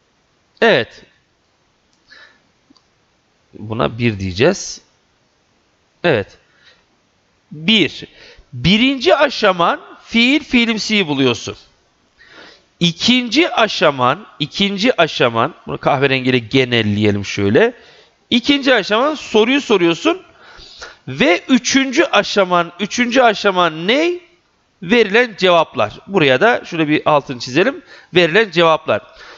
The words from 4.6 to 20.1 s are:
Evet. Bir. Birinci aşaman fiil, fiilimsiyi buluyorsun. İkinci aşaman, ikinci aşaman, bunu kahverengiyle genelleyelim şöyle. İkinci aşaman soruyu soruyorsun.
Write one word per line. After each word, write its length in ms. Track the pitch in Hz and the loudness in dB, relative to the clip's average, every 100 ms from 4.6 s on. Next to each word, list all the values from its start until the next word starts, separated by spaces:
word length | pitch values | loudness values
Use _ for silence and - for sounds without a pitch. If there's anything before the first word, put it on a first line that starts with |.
| - - _ _ _ _ _ _ _ _ _ _ _ _ | -10 -16 _ _ _ _ _ _ _ _ _ _ _ _
Evet. 340 | 175 117 - _ _ _ _ _ _ _ _ _ _ _ _ | -2 0 -2 _ _ _ _ _ _ _ _ _ _ _ _
Bir. 560 | 151 160 220 135 - - - - - _ | -8 0 2 2 -4 -20 -20 -20 -20 _
Birinci 640 | 127 151 214 262 269 285 - | -4 2 4 2 0 2 2
aşaman 680 | 285 - 208 180 180 302 - 302 | 2 0 0 2 0 -2 -8 -20
fiil, 400 | - 226 240 302 | -4 0 2 2
fiilimsiyi 640 | - 247 233 214 - 214 160 | 0 0 0 -2 -2 -2 0
buluyorsun. 480 | 139 131 - - - _ _ _ _ _ _ - - - - _ - | 2 0 0 -6 -14 _ _ _ _ _ _ -20 -20 -20 -20 _ -2
İkinci 680 | 170 - - 247 240 247 339 | -2 0 0 0 2 0 0
aşaman, 800 | - 214 - 165 135 123 170 220 - | 0 -2 2 0 2 0 -2 -8 -10
ikinci 640 | 151 - 196 196 240 - | -8 -4 -4 -2 -2 0
aşaman, 520 | 160 - 127 117 135 - - | -2 0 0 0 -4 -6 -12
bunu 100 | 143 | -6
kahverengiyle 600 | 160 135 135 131 127 127 | -2 0 0 0 0 -2
genelleyelim 840 | 113 135 123 120 104 104 107 101 98 | 0 -2 0 0 0 0 0 0 -6
şöyle. 480 | - 101 127 233 - - - _ _ - | -4 0 2 2 -2 -20 -20 _ _ -2
İkinci 440 | 233 254 285 269 | -2 0 0 2
aşaman 420 | 240 175 214 285 302 | 0 0 -2 -2 -4
soruyu 460 | - 214 214 277 | -2 0 2 0
soruyorsun. 600 | - 196 170 165 311 | 0 2 2 0 -2